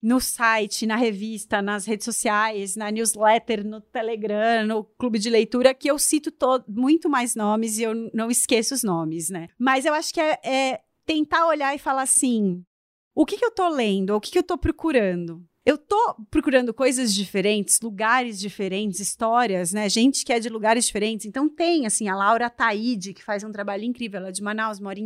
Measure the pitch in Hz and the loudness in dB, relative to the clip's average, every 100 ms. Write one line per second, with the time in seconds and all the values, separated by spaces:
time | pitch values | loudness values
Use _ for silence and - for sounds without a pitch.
0 | 220 254 247 - 226 226 214 - 220 220 | 0 0 0 0 2 2 0 -4 -2 0
1 | 233 196 220 214 - 214 202 208 202 214 | 0 -2 -6 -10 -4 -2 -2 -4 -4 -6
2 | 233 220 233 208 220 208 196 214 208 214 | -4 -4 0 0 0 -2 -6 -6 -4 -2
3 | 226 214 214 233 - 220 208 214 - 247 | -2 2 4 4 2 -4 -4 -10 -10 -6
4 | 226 226 208 208 226 226 214 220 - - | -4 -4 -2 0 2 2 0 -2 -6 -6
5 | 247 220 220 226 220 247 262 262 294 285 | -2 -2 2 2 2 4 4 4 0 0
6 | - 302 311 - 254 254 254 208 262 320 | 2 0 0 -2 2 2 0 0 2 4
7 | 330 269 240 233 208 220 226 214 226 226 | 2 0 0 -2 0 0 0 -2 -2 -4
8 | 226 226 226 240 - 226 220 262 214 165 | -4 -4 -2 0 2 2 2 -2 0 0
9 | 165 165 160 185 165 - 247 262 302 302 | -2 -4 -6 -8 -10 -2 0 2 2 0
10 | - - 311 302 254 262 269 254 _ _ | -2 -2 0 0 -2 0 0 -4 _ _
11 | - 311 302 339 330 302 277 285 311 269 | -2 -2 2 2 2 2 0 -2 -2 -2
12 | 262 - 269 226 202 180 180 _ _ _ | 0 2 2 2 0 -2 -8 _ _ _
13 | _ - - 415 466 466 359 294 220 196 | _ 0 0 0 -2 0 0 0 0 0
14 | 190 208 - 359 359 349 - 320 330 269 | 0 -2 0 -2 0 -2 -2 -2 0 2
15 | 196 175 170 165 175 _ - 302 - 403 | 2 -2 -6 -12 -18 _ 0 0 0 0
16 | 466 - 214 311 294 262 247 220 262 254 | 0 -2 -4 -2 2 2 2 2 2 2
17 | 247 196 185 202 196 214 196 - 226 196 | 0 0 -2 0 2 2 2 0 -2 -2
18 | 220 254 247 202 202 - 190 185 214 185 | 2 2 0 -6 -8 -6 -4 -2 -4 -4
19 | 196 - 226 240 233 185 175 208 208 226 | -6 -2 0 2 2 0 -2 -2 0 4
20 | 254 - - 240 226 220 214 233 226 214 | 4 4 0 -2 -2 -2 2 2 2 0
21 | 220 220 214 269 302 302 339 339 220 - | -2 -4 -6 -2 -2 0 0 2 0 -2
22 | 208 190 202 233 208 - 233 208 233 226 | -2 0 2 2 0 0 0 0 -2 -4
23 | 190 - - 202 214 202 202 202 233 240 | -6 -12 -8 -6 -6 -8 -6 -6 -6 -6
24 | 233 196 190 185 208 214 220 202 196 196 | -6 -8 -8 -6 -6 -4 -4 -6 -10 -8